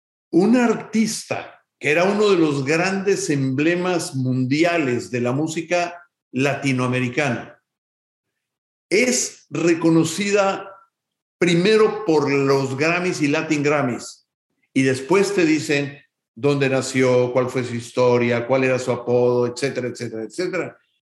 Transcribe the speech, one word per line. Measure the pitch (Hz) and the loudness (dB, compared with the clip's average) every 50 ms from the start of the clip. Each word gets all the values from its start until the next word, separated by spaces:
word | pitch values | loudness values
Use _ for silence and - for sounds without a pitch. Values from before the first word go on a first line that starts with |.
| _ _ _ _ _ _ | _ _ _ _ _ _
un | - 165 190 214 233 262 | 2 2 4 4 4 4
artista, | 240 220 214 - - - - 220 220 - - - - - 123 92 85 - - _ _ _ _ _ | 4 2 0 -2 -4 -4 -2 0 0 0 -2 -6 -8 -8 -8 -8 -8 -12 -18 _ _ _ _ _
que | - 139 | -4 0
era | 151 165 180 | 0 2 2
uno | 196 208 208 214 208 | 2 2 2 2 2
de | 196 170 | 4 4
los | 160 151 139 139 131 | 2 2 0 0 -2
grandes | 131 156 165 175 190 196 196 190 202 196 185 - - | 0 0 0 0 0 -2 -2 0 0 -2 0 -2 -2
emblemas | 147 139 135 131 131 131 147 165 175 180 180 185 180 165 165 - 139 | -2 -2 0 -2 -2 0 0 0 0 0 0 -2 -2 -2 -4 -4 -6
mundiales | 135 127 127 127 131 131 123 135 151 165 175 170 170 151 127 123 117 - - | -4 -2 -2 0 -2 0 0 0 2 2 2 2 0 0 0 -2 -4 -4 -6
de | 120 123 | -4 -4
la | 120 120 | -2 -2
música | 127 143 160 156 - 175 160 - 175 175 175 - - - - _ _ _ _ _ - | -2 -2 -2 -4 -4 -6 -4 -2 -2 -2 -2 -4 -6 -12 -20 _ _ _ _ _ -4
latinoamericana, | 127 135 143 139 139 - 139 131 127 127 123 123 127 127 123 123 156 151 135 117 107 - - - _ _ _ _ _ _ _ _ _ _ _ _ _ _ _ _ _ _ _ _ _ _ _ _ _ _ _ | -2 0 0 0 -2 -2 -2 0 0 0 0 0 0 -2 -2 -2 -2 -2 -2 -2 -4 -6 -12 -18 _ _ _ _ _ _ _ _ _ _ _ _ _ _ _ _ _ _ _ _ _ _ _ _ _ _ _
es | 165 202 247 254 240 - - - - - _ _ | 0 2 2 2 0 -2 -4 -6 -8 -14 _ _
reconocida | 143 160 160 175 170 - - 165 165 165 156 - - - 202 202 202 208 196 196 190 - - - - - _ _ _ _ _ _ _ _ _ _ _ _ | -6 -2 0 2 2 2 2 4 4 4 2 2 -2 -4 -2 0 2 2 2 2 0 -4 -8 -14 -18 -20 _ _ _ _ _ _ _ _ _ _ _ _
primero | 180 170 175 170 180 208 220 214 220 208 - - - | 0 2 2 2 4 4 4 4 4 2 2 -2 -2
por | - 160 151 139 135 | 0 2 2 2 2
los | 139 139 139 135 139 139 135 123 135 131 | 0 0 2 2 2 2 0 -2 -2 -2
Grammys | 151 160 170 180 180 185 175 156 | -2 0 0 0 -2 -4 -2 -2
y | 151 139 | 0 0
Latin | 147 160 160 160 160 147 139 | 0 -2 -2 -2 -2 -2 0
Grammys, | 147 151 147 135 127 113 - - - - - _ _ _ _ _ _ _ _ _ _ _ | 0 0 0 0 -2 -4 -6 -8 -12 -18 -20 _ _ _ _ _ _ _ _ _ _ _
y | 131 | 0
después | 131 135 131 131 - - 170 202 196 196 - | 2 2 0 0 0 0 2 2 2 2 2
te | 185 175 | 2 2
dicen | 156 156 151 139 - 147 143 143 139 139 - - _ _ _ _ _ _ | 2 2 0 0 0 -2 -2 -2 -4 -8 -14 -20 _ _ _ _ _ _
dónde | 113 117 143 143 139 139 131 | -4 0 0 2 2 2 0
nació, | 131 131 127 131 - 131 131 127 127 123 123 123 | 0 0 -2 -2 0 2 2 4 4 4 2 2
cuál | 123 131 127 123 | 2 0 0 0
fue | 123 131 123 | -2 -4 -4
su | 110 117 | -4 -6
historia, | 117 117 - - 127 127 123 120 120 120 120 120 117 117 | -8 -10 -6 -2 0 2 4 4 4 2 2 0 0 0
cuál | - 131 135 131 | 0 0 2 2
era | 131 131 123 | 2 0 0
su | 127 127 | -2 -2
apodo, | 120 120 - 123 123 123 123 123 123 123 123 120 | -4 -4 -2 0 2 2 4 2 2 2 0 -2
etcétera, | 117 - 139 139 117 127 123 123 | -2 -4 -4 -4 -4 -4 -6 -8
etcétera, | 101 - 120 113 107 113 113 | -8 -8 -10 -10 -8 -10 -10
etcétera. | 107 - - 180 185 190 175 151 127 - - _ _ _ _ _ | -10 -8 -6 -6 -4 -4 -6 -6 -8 -12 -16 _ _ _ _ _